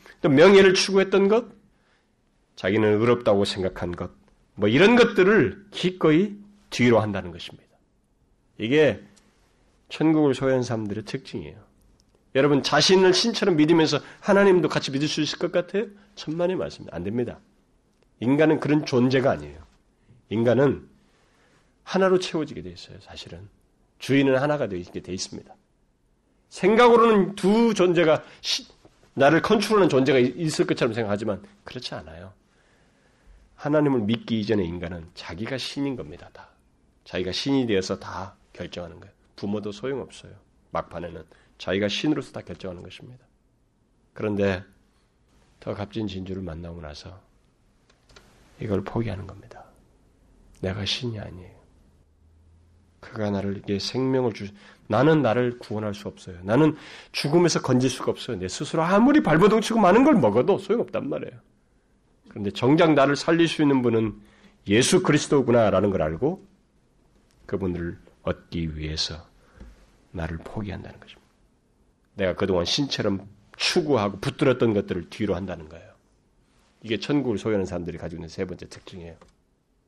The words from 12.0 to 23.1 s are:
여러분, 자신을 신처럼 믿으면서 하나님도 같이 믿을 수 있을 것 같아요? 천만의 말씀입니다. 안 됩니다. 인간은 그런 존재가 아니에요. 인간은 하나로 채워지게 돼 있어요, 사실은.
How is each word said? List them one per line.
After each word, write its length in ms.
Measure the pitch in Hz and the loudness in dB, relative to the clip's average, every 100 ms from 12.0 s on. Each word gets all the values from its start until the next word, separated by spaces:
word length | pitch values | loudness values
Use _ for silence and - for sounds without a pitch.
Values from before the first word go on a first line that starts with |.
| _ _ _ 131 | _ _ _ 0
여러분, 260 | 143 139 | 2 2
자신을 520 | 127 147 156 190 185 | 2 2 4 6 6
신처럼 420 | 180 233 208 190 156 | 4 0 0 0 4
믿으면서 440 | 151 170 151 143 - - | 4 4 4 0 -6 -6
하나님도 500 | - 196 202 185 156 | 2 4 6 4 2
같이 220 | 151 - | -2 -4
믿을 160 | 139 147 | -2 -2
수 140 | - | -2
있을 180 | 147 - | -4 -4
것 120 | 175 | -4
같아요? 360 | 175 175 202 214 - _ - | -2 -2 -4 -6 -10 _ -14
천만의 400 | - 165 175 175 | -8 -4 -2 -2
말씀입니다. 400 | 73 - - 85 | -6 -10 -14 -10
안 80 | |
됩니다. 360 | 92 120 113 - _ _ _ _ _ _ _ _ | -6 -4 -4 -8 _ _ _ _ _ _ _ _
인간은 400 | 113 147 156 151 | 0 4 4 2
그런 260 | 143 151 147 | 2 0 0
존재가 460 | 123 127 131 127 | 2 2 2 2
아니에요. 280 | 82 73 71 - _ _ _ _ _ - | -2 -6 -18 -20 _ _ _ _ _ -8
인간은 580 | 110 120 117 139 - - _ _ _ _ _ _ _ _ _ | -2 2 4 2 0 -8 _ _ _ _ _ _ _ _ _
하나로 360 | - 190 190 185 | -4 0 2 2
채워지게 420 | 180 165 147 104 | 0 -6 -6 -10
돼 80 | 90 | -14
있어요, 300 | 85 - 95 | -16 -20 -20
사실은. 480 | - | -20